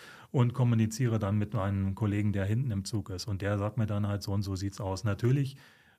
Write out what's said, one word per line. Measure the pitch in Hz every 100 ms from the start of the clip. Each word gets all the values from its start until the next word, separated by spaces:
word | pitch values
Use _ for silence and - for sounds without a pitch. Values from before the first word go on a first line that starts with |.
| - - -
und | 135 120
kommuniziere | 120 123 113 110 - 123 110
dann | 98 104
mit | 104
meinem | 107 98 98 98
Kollegen, | 95 107 101 104
der | 98
hinten | 98 117 123
im | 98
Zug | 95 107 95
ist. | 92 -
Und | 95
der | 98 104
sagt | 104 113
mir | 107
dann | 101 101
halt, | 101
so | 104
und | 101
so | 98 92
sieht's | 98 -
aus. | 98 95
Natürlich, | 104 98 117 143 135 - - _ _